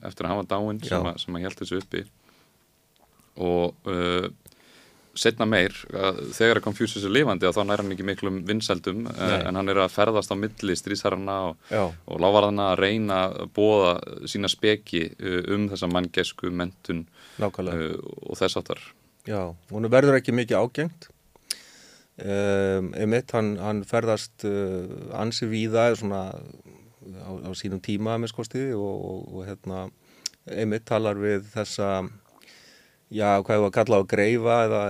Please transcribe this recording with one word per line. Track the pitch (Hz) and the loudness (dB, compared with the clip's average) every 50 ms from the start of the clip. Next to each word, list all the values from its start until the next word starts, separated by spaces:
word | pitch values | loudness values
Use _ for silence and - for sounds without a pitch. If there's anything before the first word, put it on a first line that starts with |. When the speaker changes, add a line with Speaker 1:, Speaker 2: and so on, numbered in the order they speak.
| - | -10
Speaker 1:
eftir | 95 - - 90 85 | -12 -8 -6 -4 -4
að | 95 | -2
hann | 101 | -2
var | 95 - | -2 -2
dáinn, | 98 101 104 107 104 110 113 | -2 -2 -2 -2 -4 -6 -4
sem | - 92 87 | -2 -2 -2
Speaker 2:
Já. | 90 85 85 | -2 -2 -4
Speaker 1:
að, | - - | -6 -8
sem | - 87 85 | -8 -8 -8
að | 90 95 | -8 -8
hélt | - - 92 | -8 -10 -8
þessu | - 92 92 | -6 -6 -6
uppi. | - - 87 87 - - _ _ _ _ _ _ _ _ _ _ _ _ _ _ _ _ _ _ _ _ _ _ _ _ _ | -6 -6 -8 -8 -8 -10 _ _ _ _ _ _ _ _ _ _ _ _ _ _ _ _ _ _ _ _ _ _ _ _ _
Og, | - 90 90 87 87 87 85 - _ - 101 | -4 -2 0 2 2 2 0 -2 _ -8 -6
eh, | 92 87 87 87 90 90 92 - - - _ - _ _ _ _ - - - _ _ _ _ _ - | -4 -2 0 0 0 0 -2 -4 -8 -12 _ -20 _ _ _ _ -20 -20 -20 _ _ _ _ _ -4
seinna | - - 117 113 - 113 | 0 2 2 2 2 2
meir, | 107 113 92 90 101 - - - - | 4 4 4 4 2 0 -6 -12 -10
að | - 95 95 95 92 - - 58 | -4 -2 0 0 0 -2 -6 -6
þegar | - - 113 117 110 104 | 0 4 4 6 4 4
að | - | 2
Confucius | 107 104 - 117 107 - 101 101 | -2 -2 -2 -2 -2 -2 -2 -2
er | 95 | 2
lifandi, | 104 139 151 120 98 90 95 | 2 2 4 2 2 2 2
að | 92 - | 2 2
þá | 107 98 | 2 2
nær | 101 104 104 | 2 0 0
hann | 101 98 | 0 -2
ekki | 95 92 92 | -4 -4 -4
miklum | 101 95 - 101 98 95 95 85 | -4 -4 -2 -4 -4 -4 -4 -2
vinsældum, | 95 107 110 107 - 95 80 - 92 92 110 117 | -2 -2 0 0 -2 -2 -2 -2 -4 -4 -4 -6
eh, | 117 - - | -8 -6 -2
Speaker 2:
Nei. | 95 90 92 90 - 92 | -2 0 0 0 0 -2
Speaker 1:
en | 92 | -2
hann | 95 98 98 | -2 0 0
er | 98 98 | 2 2
að | 92 90 | 2 2
ferðast | - 104 104 110 110 104 98 - | 2 2 2 4 2 2 0 -2
á | 101 98 | -2 -4
milli | 104 110 110 - - 98 87 | -4 -6 -6 -4 -2 -2 -2
stríðsherranna | - - 98 101 98 - 101 95 92 95 98 98 95 92 85 | -2 -2 -4 -4 -2 -2 -2 -2 -2 -2 -4 -4 -4 -4 -4
og, | 80 - _ | -6 -8 _
Speaker 2:
Já. | - - 107 95 85 85 82 - | -4 -2 0 0 -2 -4 -8 -10
Speaker 1:
og | - 85 82 | -8 -2 2
lávarðanna | 90 98 104 104 101 104 104 101 101 95 | 4 6 8 8 6 6 4 2 0 2
að | 90 92 | 2 2
reyna | 95 98 107 113 107 101 95 92 92 | 2 2 2 0 0 0 0 0 0
að | 95 92 - 87 90 | 0 -2 -6 -10 -4
boða | - 104 104 107 107 101 92 87 87 - - - - - - | 0 4 4 6 6 6 6 4 4 0 -4 -10 -12 -12 -8
sína | - - 101 101 92 | -6 -4 -2 -2 -2
speki, | - - - 107 107 107 - - - 82 80 - - - | -2 2 2 2 2 2 -2 -4 -2 -2 -2 -4 -6 -8
eh, | 101 95 90 90 87 92 | -6 -4 -2 -2 0 0
um | 101 104 104 101 | 0 0 0 -2
þessa | 98 87 95 87 | -2 -4 -2 0
manngæsku, | 90 90 90 87 - 92 90 - - - - 90 | 0 0 -2 0 0 -2 -2 -2 -4 -6 -6 -4
menntun, | 90 87 87 90 - _ - - 85 82 82 - _ - - - - - | -4 -4 -4 -6 -8 _ -6 -6 -6 -6 -6 -10 _ -20 -20 -14 -6 -4
Speaker 2:
Nákvæmlega. | 107 98 - - 92 90 85 82 80 80 | -4 -4 -4 -4 -6 -4 -4 -4 -4 -4
Speaker 1:
eh, | 80 - - - - - | -6 -8 -10 -12 -14 -14
og | - - - - | -12 -10 -4 -2
þess | 95 92 - | -2 0 0
háttar. | 92 - - - - - - - _ _ _ _ _ - | -2 -6 -6 -8 -10 -12 -18 -20 _ _ _ _ _ -8
Speaker 2:
Já, | 117 107 98 90 85 85 87 _ | -6 -4 -4 -4 -6 -8 -12 _
honum | - 101 107 113 113 | -10 -6 -4 2 4
verður | 123 131 139 143 135 | 6 6 8 8 6
ekki | 127 - - | 4 4 2
mikið | 117 123 120 113 113 | 0 2 2 2 2
ágengt. | 95 117 127 - 151 156 165 170 - - - _ _ _ _ _ _ _ - - - - - - - - - - _ _ _ _ - | 2 2 2 0 -4 -4 -4 -6 -12 -20 -20 _ _ _ _ _ _ _ -12 -12 -12 -14 -20 -20 -20 -20 -20 -20 _ _ _ _ -10
Ehm, | 110 101 98 101 101 101 98 98 98 95 95 95 92 - - | -6 -2 0 0 2 2 2 2 2 2 2 0 -2 -4 -4
einmitt, | - 107 107 113 127 135 - | -2 0 2 2 0 0 0
hann, | - 113 107 104 104 | 0 0 0 0 -2
hann | 90 95 107 107 104 98 | -4 -4 -4 -4 -4 -2
ferðast, | - - 117 113 113 107 101 - - _ - - | -2 0 0 2 2 0 0 -2 -8 _ -8 -4
eh, | 104 101 101 98 95 95 90 90 92 - - - - - | -4 -2 -2 -2 -2 -4 -4 -6 -8 -10 -12 -12 -8 -6
ansi | - 107 117 113 - 123 110 | -4 -4 -2 -2 -2 -4 -2
víða, | 110 110 110 110 110 113 117 120 113 | -2 -2 0 2 2 4 4 4 2
svona | 101 110 101 98 95 95 95 | 2 -2 -4 -4 -4 -6 -6
á, | - 73 - - - - - - - - - - _ _ - 95 92 95 87 95 | -10 -12 -14 -18 -20 -20 -20 -20 -20 -20 -20 -20 _ _ -20 -18 -16 -14 -14 -12
á | 95 90 - 92 | -12 -10 -10 -10
sínum | 92 - - 101 95 92 | -10 -8 -6 -6 -6 -6
tíma, | - - 104 101 107 110 113 | -4 -2 -2 -2 -2 -2 -2
að | 113 | -2
minnsta | 117 110 - | -4 -6 -6
kosti, | - 113 - - 127 135 135 | -8 -10 -6 -6 -4 -4 -4
og, | 117 101 101 98 98 98 95 | -2 -2 -4 -4 -4 -6 -6
og, | 95 95 95 - - 92 | -8 -8 -10 -10 -12 -12
og, | 95 92 | -12 -10
hérna, | 101 98 - - 95 92 92 95 95 - _ _ _ _ _ - - _ _ - | -12 -12 -12 -10 -8 -8 -8 -8 -10 -14 _ _ _ _ _ -14 -14 _ _ -16
einmitt | - - 101 113 110 104 113 - | -8 -4 -2 -2 -2 -2 -2 -2
talar | - 117 107 110 104 101 | 0 0 2 2 0 0
við | 101 101 104 104 98 104 107 | 0 0 0 0 0 -2 -6
þessa, | - 110 104 - - - 101 98 98 95 95 98 110 107 _ _ _ _ _ - - - - - - _ _ _ _ _ _ - | -6 -6 -6 -4 -4 -2 -2 0 0 -2 -4 -6 -10 -16 _ _ _ _ _ -20 -20 -20 -20 -20 -20 _ _ _ _ _ _ -8
já, | 107 107 104 104 101 101 | -2 2 4 4 4 4
hvað | 98 - 110 | 4 4 4
ég | 107 104 | 4 4
var | 98 | 4
að | - 117 | 4 4
kalla | 107 120 110 98 | 4 6 6 4
á | 98 | 4
greifa | - - 101 101 107 120 117 113 120 117 117 | 4 2 2 4 4 4 2 4 4 4 4
eða | 113 110 110 104 104 | 4 4 2 2 0